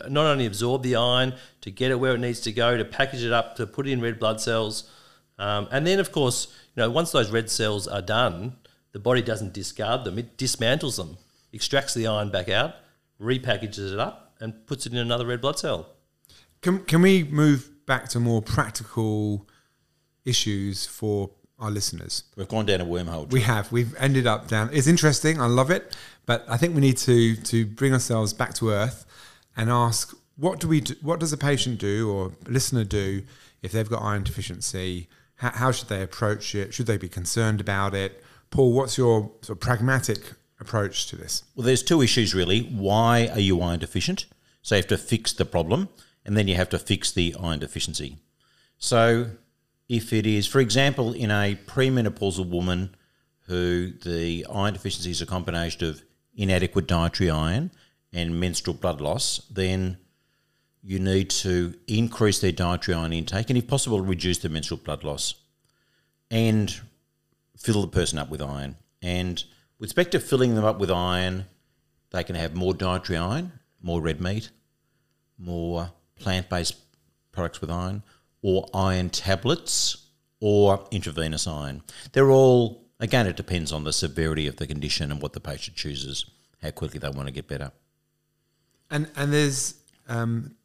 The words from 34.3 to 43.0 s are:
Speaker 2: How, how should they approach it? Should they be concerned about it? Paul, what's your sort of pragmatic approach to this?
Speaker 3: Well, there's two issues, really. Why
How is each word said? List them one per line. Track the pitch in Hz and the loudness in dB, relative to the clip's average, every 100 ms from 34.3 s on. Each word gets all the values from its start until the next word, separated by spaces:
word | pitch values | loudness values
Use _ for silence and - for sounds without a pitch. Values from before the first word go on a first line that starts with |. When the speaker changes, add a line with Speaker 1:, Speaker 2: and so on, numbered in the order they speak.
| - - 92 - 95 92 90 85 _ _ _ | -6 -8 -6 -6 -4 -6 -6 -10 _ _ _
Speaker 2:
How, | 120 | -6
how | 117 127 | 0 0
should | 120 - | 0 -4
they | 98 | -6
approach | 92 - 107 107 - 101 | -6 -2 -2 0 -4 -6
it? | 95 | -4
Should | - 117 | -4 -2
they | 101 | -2
be | 90 | -4
concerned | 92 85 113 110 104 | -8 -4 0 2 0
about | 101 98 98 | 0 0 0
it? | 98 98 - - - _ | -2 -4 -8 -20 -20 _
Paul, | - 127 | 4 4
what's | 123 131 - | 4 0 2
your | 123 110 107 - | 4 4 0 -8
sort | - | -14
of | 101 | -6
pragmatic | - 117 123 131 113 101 - - _ _ | -2 0 2 2 0 -4 -8 -20 _ _
approach | - 110 98 - - | -4 -2 -2 -2 -6
to | - | -8
this? | - - - | -6 -6 -6
Speaker 3:
Well, | - | -2
there's | 120 127 | 2 2
two | - 165 | 4 6
issues, | 117 127 101 | 6 4 2
really. | 92 87 110 | 2 2 2
Why | 127 113 98 107 | 0 -2 2 4